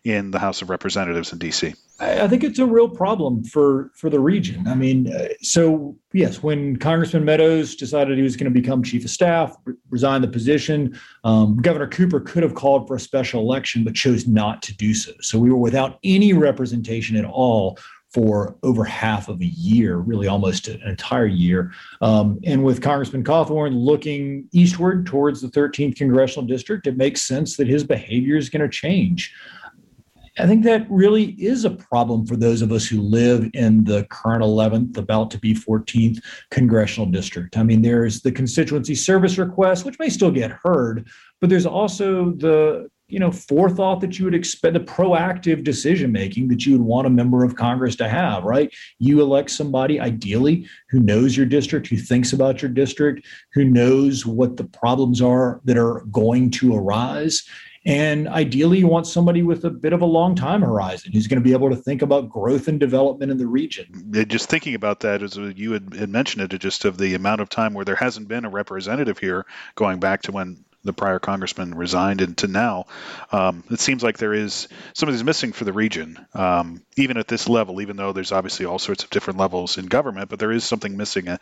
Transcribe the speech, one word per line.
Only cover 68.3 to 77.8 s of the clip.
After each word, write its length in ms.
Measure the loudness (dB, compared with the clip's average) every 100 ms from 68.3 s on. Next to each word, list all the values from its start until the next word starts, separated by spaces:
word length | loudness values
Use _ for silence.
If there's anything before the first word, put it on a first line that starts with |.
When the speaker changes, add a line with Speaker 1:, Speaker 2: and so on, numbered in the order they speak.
| -10
Speaker 1:
a 60 | -8
representative 680 | -8 -8 -10 -6 -4 -4 -4
here, 260 | -4 -6 -8 -16 -12 -4
going 260 | -4 -2
back 220 | -2 -4
to 100 | -6
when 320 | -10 -10 -14 _ _
the 100 | -10
prior 260 | -4 -4 -4
congressman 560 | -4 -6 -6 -10 -10 -8
resigned 460 | -4 -2 0 0
and 160 | -4 -4
to 100 | -4
now, 380 | -2 -2 -4 -10 -16 -18 -18 -6
um, 320 | -2 -2 -4 -8
it 100 | -6
seems 240 | -4 -2
like 140 | -2 -2
there 160 | -4
is, 360 | -4 -4 -8 -12 -18 -14
somebody's 300 | -6 -4 -2
missing 280 | -2 -2 -4
for 140 | -4 -4
the 80 |
region, 520 | 0 -2 -2 -12 -16 -14
um, 480 | -4 0 0 -2 -10 _ -2
even 220 | -2 -2
at 100 | -4
this 220 | -4 0
level, 320 | 0 0 -6